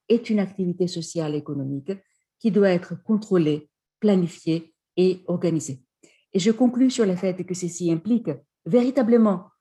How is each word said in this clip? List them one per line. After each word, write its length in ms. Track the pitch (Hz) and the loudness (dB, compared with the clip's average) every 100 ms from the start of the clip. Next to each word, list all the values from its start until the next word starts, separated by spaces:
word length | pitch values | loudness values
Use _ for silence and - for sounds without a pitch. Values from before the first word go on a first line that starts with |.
| - | -2
est 200 | 226 233 | 0 0
une 120 | 214 | -2
activité 480 | 190 - 180 175 175 | -2 -4 -4 -2 -4
sociale 460 | 170 160 170 156 | -4 -8 -6 -4
et 40 | 147 | -4
économique 540 | 147 139 135 139 135 196 _ _ _ _ | -6 -8 -6 -8 -8 -12 _ _ _ _
qui 120 | 233 | 0
doit 200 | 202 196 | 2 4
être 300 | 175 180 175 | 2 -2 -12
contrôlée, 640 | - 214 214 185 151 151 - _ _ - | -2 -2 2 2 2 0 -6 _ _ -2
planifiée 720 | 208 190 170 - - 160 - _ _ - | 2 2 0 -4 -4 -4 -6 _ _ 0
et 260 | 185 180 - | 2 0 -4
organisée. 540 | 175 175 160 135 135 _ _ _ _ _ | -2 0 -2 -4 -12 _ _ _ _ _
Et 60 | 202 | -2
je 120 | 185 | 0
conclus 400 | 220 247 240 262 | 2 2 4 0
sur 160 | 254 208 | 2 0
le 80 | |
fait 300 | 180 190 180 | 0 -2 -4
que 100 | 175 | -6
ceci 360 | 180 175 170 175 | -6 -6 -4 -2
implique 380 | 165 208 233 233 139 _ _ | -2 0 -2 -2 -8 _ _
véritablement 840 | 165 240 247 262 220 233 220 180 - _ | 0 2 2 0 2 4 4 0 -6 _